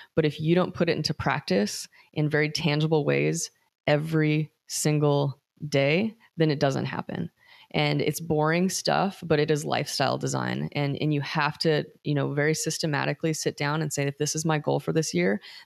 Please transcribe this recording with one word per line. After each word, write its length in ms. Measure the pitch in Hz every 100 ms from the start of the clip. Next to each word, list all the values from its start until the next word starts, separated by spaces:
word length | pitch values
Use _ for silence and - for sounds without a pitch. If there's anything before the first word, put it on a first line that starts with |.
| -
But 120 | - 151
if 120 | 147
you 160 | 156
don't 200 | 175 180
put 160 | - 170
it 80 | -
into 160 | 156
practice 760 | - - 135 - 185 208 - - _ _
in 160 | - 151
very 220 | 151 151
tangible 560 | 156 156 147 156 156 147
ways 440 | 139 151 165 - _ _ _ -
every 680 | 147 160 160 151 151 151 _ -
single 720 | - 151 151 147 143 143 - _ _ 151
day, 480 | 139 139 165 220 - _ -
then 140 | 160
it 100 | 143
doesn't 240 | 143 135
happen. 460 | 135 - - - 170 - _ - -
And 280 | - 147 147
it's 180 | - 151
boring 480 | 165 151 151 165 185
stuff, 560 | - - 147 190 -
but 160 | 165 151
it 100 | 156
is 140 | 147
lifestyle 540 | 147 123 143 - 131 131
design. 500 | 139 135 123 123 156
And, 220 | 147 143 139
and 140 | 151
you 80 | 147
have 340 | 139 160 147 -
to, 240 | 165 151 - -
you 100 | 151
know, 200 | 147 139
very 180 | 143 151
systematically 800 | 156 160 - 165 139 135 147 160
sit 240 | 156 156 -
down 240 | 143 156
and 100 | 156
say, 120 | 143
"If 160 | 139 139
this 160 | 147
is 100 | 156
my 140 | 160 151
goal 200 | 147 143
for 140 | -
this 220 | 160 156
year, 260 | 175 180 202 - -